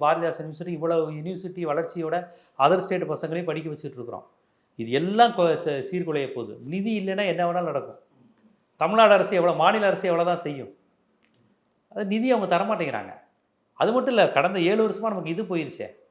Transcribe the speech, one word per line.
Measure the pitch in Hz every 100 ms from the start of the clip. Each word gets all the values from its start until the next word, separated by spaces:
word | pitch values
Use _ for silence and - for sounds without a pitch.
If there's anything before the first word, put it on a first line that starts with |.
பாரதிதாசன் | 147 170 165 156
யூனிவர்சிட்டி, | 156 151 170
இவ்வளவு | 160 165 165 156
யூனிவர்சிட்டி | 151 165 180 180 175
வளர்ச்சியோட | 160 147 170 175 156 170 180 - _ -
அதர் | 143 185
ஸ்டேட் | 185 180
பசங்களையும் | 147 147 156 170
படிக்க | 175 156 160
வச்சுட்டு | 147 139 127
இருக்கிறோம். | 104 90 - _ _ _ _ -
இது | 113
எல்லாம் | 131 180 214 233
கொ-, | 190 170 156
ச-, | 156 139 127
சீர்குலைய | 175 160 147 131
போகுது. | 123 107 110
நிதி | 123 185 214 214
இல்லைன்னா | 190 190 196
என்ன | 160 175
வேணாலும் | 175 165
நடக்கும். | 139 117 - _ _ _ _ _ _ _ -
தமிழ்நாடு | 165 220 214
அரசு | 196 180 185
எவ்வளோ, | 170
மாநில | 151 175 214 202
அரசு | 180 185
எவ்வளோ | 170
தான் | 175 170
செய்யும், | 151 139 120 - _ _ _ _ _ _ _ _ _ _ _
அது | -
நிதி | 196 220 254
அவங்க | 226 190 175
தரமாட்டேங்கிறாங்க. | 202 196 151 110 107 - _ _ _ _ _ -
அது | 180
மட்டும் | 247 262
இல்ல, | 233 165
கடந்த | 135 175 196
ஏழு | 170 220 220
வருஷமா | - 220
நமக்கு | 190 156
இது | 170
போயிருச்சே, | 185 170 139 110 101 - _